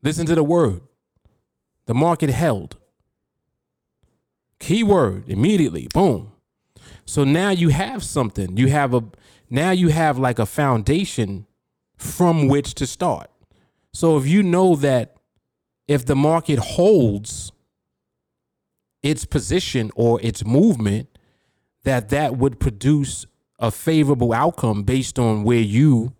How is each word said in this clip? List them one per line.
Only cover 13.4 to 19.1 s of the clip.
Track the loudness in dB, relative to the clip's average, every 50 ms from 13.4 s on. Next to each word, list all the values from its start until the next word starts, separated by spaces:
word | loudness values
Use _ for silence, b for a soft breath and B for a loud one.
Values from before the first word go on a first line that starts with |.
| _ _ _ _ _ _ _ _ _ _ _
So | -2 0 2 2 2
if | 2 2
you | 2 2 2
know | 2 2 2 4 4 4
that | 2 2 0 0 0 -2 -4 _ _ _ _ _ _ _ _ _ _ _ _ _ _ _ -2
if | -2 -2 0
the | 0 0
market | 2 2 2 2 0 0 0 -2 -2
holds | -2 -4 0 2 4 4 6 6 4 2 0 -2 -8 -10 -14 -14 -14 -16 _ _ _ _ _ _ _ _ _ _ _ _ _ _ _ _ _ _ _ _ _ _ _ _ _ _ _ _ _ _ -4
its | -4